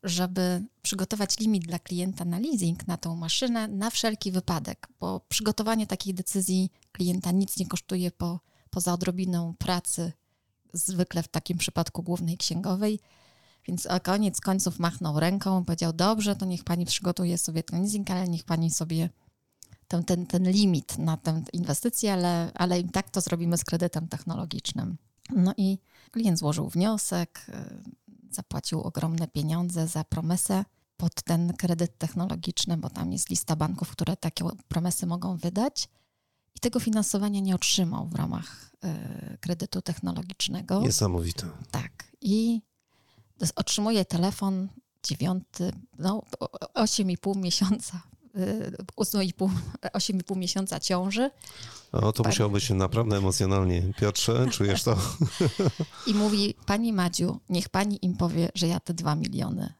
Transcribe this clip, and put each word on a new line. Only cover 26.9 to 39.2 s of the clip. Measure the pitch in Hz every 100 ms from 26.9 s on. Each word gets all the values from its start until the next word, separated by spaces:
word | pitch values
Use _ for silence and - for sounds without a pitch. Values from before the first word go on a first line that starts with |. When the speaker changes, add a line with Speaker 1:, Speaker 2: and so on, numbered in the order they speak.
| 214 - 180 170 - -
Speaker 1:
y, | - - - - - _ - -
zapłacił | - - 143 - 160
ogromne | - - 160 165 165
pieniądze | - 156 165 175 175 160
za | 160
promesę | 156 - 160 180 - 190 202 _ _ _
pod | 170 -
ten | - 170 170
kredyt | 170 175 170 170 -
technologiczny, | 165 - 180 165 165 - - 170
bo | 165
tam | - 165
jest | - -
lista | 175 - 156
banków, | 156 185 170
które | - 170 165
takie | 165 - 165 - -
promesy | - 175 - 180
mogą | 175 180 175
wydać. | 170 180 254 - - _ _ _ _ _ _ -
I |
tego | 240 240
finansowania | 233 214 208 202 208 202
nie | 190 185
otrzymał | - - 175 - -
w | -
ramach, | 160 - 170 - - _ 190 156 - -